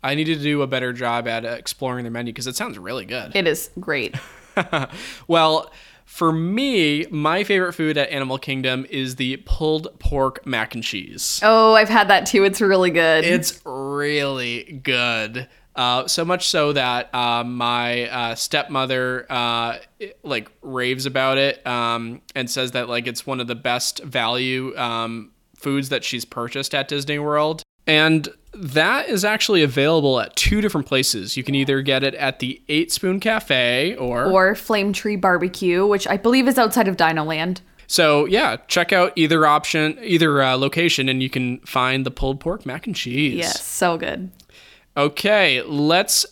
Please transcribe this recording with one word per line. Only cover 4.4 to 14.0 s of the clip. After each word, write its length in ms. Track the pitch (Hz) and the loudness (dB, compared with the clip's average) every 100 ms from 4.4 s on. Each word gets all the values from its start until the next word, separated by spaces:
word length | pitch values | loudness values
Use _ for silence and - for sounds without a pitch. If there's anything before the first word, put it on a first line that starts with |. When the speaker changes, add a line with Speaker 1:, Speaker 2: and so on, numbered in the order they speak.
| - - | -8 -6
Speaker 1:
<laughs> 80 | 180 156 135 175 - - - | -2 -4 -6 -10 -16 -16 0
Well, 440 | 165 160 156 - - - _ _ | 4 4 2 -2 -18 -20 _ _
for 260 | - 165 | 0 0
me, 720 | 160 165 208 277 240 156 147 165 | 2 -2 -2 0 2 2 0 -4
my 340 | 156 151 175 | -2 0 0
favorite 300 | 202 202 185 | 0 0 0
food 240 | 170 156 147 | -2 -2 0
at 120 | 139 | -2
Animal 280 | 143 135 131 | -2 -4 -6
Kingdom 480 | - 131 131 131 131 | -4 -4 -2 -2 -4
is 260 | 139 131 127 | -6 -6 -4
the 220 | 127 135 - | -4 -4 -2
pulled 520 | - 156 156 156 - | -2 0 -2 -4 -6
pork 460 | - 147 135 131 - | -2 0 -2 -2 -4
mac 300 | 123 110 117 | -4 -4 -6
and 80 | |
cheese. 560 | 110 104 - - - - | -8 -8 -10 -8 -6 0
Speaker 2:
Oh, 300 | 214 226 220 | 4 8 8
I've 160 | 220 214 | 8 6
had 200 | 226 202 | 4 6
that 160 | 196 233 | 4 4
too. 180 | 208 | 4
It's 160 | 196 190 | 4 2
really 280 | 202 196 180 | 2 4 4
good. 320 | 170 165 160 | 4 4 4
Speaker 1:
It's 380 | 165 175 156 - - | 4 0 0 -8 -12
really 1160 | 135 135 143 | -8 -6 -4